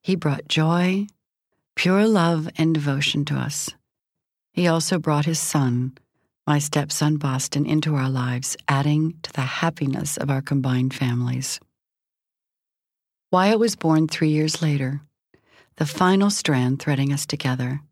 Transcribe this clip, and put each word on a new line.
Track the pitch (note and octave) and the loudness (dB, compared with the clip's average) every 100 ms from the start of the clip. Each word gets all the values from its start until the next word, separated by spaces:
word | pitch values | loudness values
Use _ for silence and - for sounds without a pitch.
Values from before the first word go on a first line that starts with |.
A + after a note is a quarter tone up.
He | - F#3 | -2 0
brought | D#3 C#3 - | 0 -2 -2
joy, | - D#3 F3 F3+ F#3+ G#3 _ _ _ _ _ _ - | 0 2 2 2 0 -4 _ _ _ _ _ _ -4
pure | F3+ F#3+ A3 | 2 4 4
love, | G#3 E3+ E3 D#3+ - | 4 4 2 -2 0
and | D#3+ | 0
devotion | D#3+ C#3+ C#3 C#3+ D3+ C#3+ | 2 0 -2 -2 -2 -2
to | C#3 | -2
us. | B2+ - - - _ _ _ _ _ _ _ | -4 -6 -8 -12 _ _ _ _ _ _ _
He | - F3 | 0 2
also | E3 D#3 F3 | 2 0 -2
brought | D#3+ D3 D3+ | 0 0 0
his | D#3+ | -2
son, | - D3+ B2+ B2 B2+ - _ _ _ _ - | -2 0 0 0 -4 -8 _ _ _ _ 0
my | D3 | 0
stepson | D3 D3 D3 - D3+ D3+ | 0 -2 -2 0 0 0
Boston | C#3+ C3 - C#3+ D3 | -2 -4 -4 -2 0
into | D#3 D#3 | 0 0
our | D3 C3 | 0 0
lives, | C3 B2 B2 - - - | -2 -2 -4 -6 -8 -2
adding | C#3 C#3+ D3+ D#3+ - | 0 2 2 0 -4
to | - | -10
the | - | -6
happiness | C3 - E3 D#3+ C#3 C3+ D3 - | -6 -2 -4 -2 -4 -4 -6 -4
of | C#3+ | -2
our | C3+ | -2
combined | C#3 C#3 C3 B2+ C3 | 0 -2 0 0 -2
families. | - B2+ A#2+ B2 B2+ C3 - _ _ _ _ _ _ _ _ _ _ _ _ _ _ _ _ _ | -2 -2 0 -2 -4 -6 -10 _ _ _ _ _ _ _ _ _ _ _ _ _ _ _ _ _
Wyatt | F3+ G3 A3 | 2 4 4
was | A3+ G3+ | 0 0
born | E3 D#3 D#3+ | 2 4 2
three | - D#3 | 0 0
years | D3+ D#3 - | 2 0 0
later, | D#3 C#3+ C3 C#3+ - _ _ _ _ _ _ - | 0 0 -2 -6 -10 _ _ _ _ _ _ -6
the | |
final | D3+ - F#3 G3 G3+ | -4 2 4 4 2
strand | G3+ - C3+ B2+ C#3 | 0 0 2 2 0
threading | - C#3 C#3 | -2 0 0
us | C#3+ - | -2 -4
together. | - C3 B2+ B2 C#3+ - | -4 -4 -2 -4 -6 -10